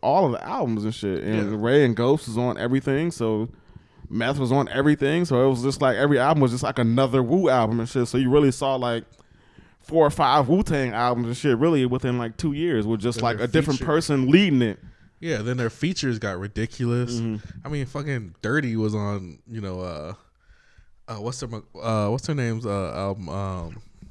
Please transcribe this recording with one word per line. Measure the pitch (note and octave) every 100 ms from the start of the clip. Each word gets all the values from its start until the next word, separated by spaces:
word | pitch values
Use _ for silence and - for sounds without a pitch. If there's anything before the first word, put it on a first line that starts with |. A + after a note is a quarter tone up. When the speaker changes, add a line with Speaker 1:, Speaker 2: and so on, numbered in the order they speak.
Speaker 1:
all | - D#3+ E3+
of |
the | A#2 -
albums | G#3+ C#3+ A2
and | G#2+
shit, | A2 G2+ F#2
and | - A2 G#2
Speaker 2:
Yeah. | G#2+
Speaker 1:
Ray | A2+ C#3+ C3+
and | A2+
Ghost | A#2+ D3+ B2
was | A2
on | B2 A2
everything, | A#2 C3+ C3+ C#3 E3+
so | E3 A2+ G#2+ A#2 - _ - _ _ -
Meth | A2 A#2 C#3+
was | B2
on | C3+ C3+
everything, | A#2+ C#3+ D3 C#3 E3
so | F3 B2+ C3+
it |
was | B2+
just | C3 C3
like | C3+ A2
every | C#3+ C#3
album | C3 D#3
was | C3
just | B2
like | A#2 -
another | A#2 A#2 C3+ C3
Wu | A#2+ F3 F3
album | B2+ A2 A#2
and | A2+
shit, | C3+ A#2+
so | B2
you | B2+
really | C#3+ C#3+
saw, | B2+ C#3 C3
like, | B2 A#2 - _ _ _ _ - - _
four | - D#3 D3+
or |
five | D3+ D#3 C#3+ B2+
Wu-Tang | F3+ G#3+ D3+ B2+
albums | A2 B2 A#2+ A#2
and | B2
shit | D3+ A#2
really | D#3 D#3 B2+
within, | B2 C3 B2
like, | A#2 -
two | E3
years | C#3+ E3+ B2+ G#2+
with | A2+
just, | A2 A#2
Speaker 2:
Then |
Speaker 1:
like, | A#2 A2+
Speaker 2:
their | A#2+
Speaker 1:
a |
different | D#3+ D3 C3
Speaker 2:
feature- | D#3
Speaker 1:
person | D#3 E3 C#3+ B2+
leading | E3 G3+ C3+
it. | A#2 G2 - - - _
Speaker 2:
Yeah, | - B2
then | A2 B2+
their | A#2
features | - D#3+ F#3+ C3+ A2+
got | G#2+ F2+
ridiculous. | G2+ G#2 A2+ - A#2+ A#2+ A#2+ A#2+
Speaker 1:
Mm-hmm. | A2+ A2 - - C#3
Speaker 2:
I |
mean, | D3 B2+
fucking | - D3 C3 G2 E2
Dirty | G#2+ D3 C3 A2
was | G#2+ G#2+
on, | G2+ G2+ F2+ D2 -
you | A2+
know, | G2+ F#2
uh, | F2+ D2+ D#2 G2+ _ _ _ - _ _ - - -
uh, | A2
what's | A2 B2+
her, | C3 A2+ - -
uh, | A2+ A2 G#2
what's | B2 -
her | D3
name's, | A#2 A2+ A#2
uh, | G2+ F2+
album? | C#2+ G2 G2 F2+
Um, | F#2 G2 F#2 E2 - - - -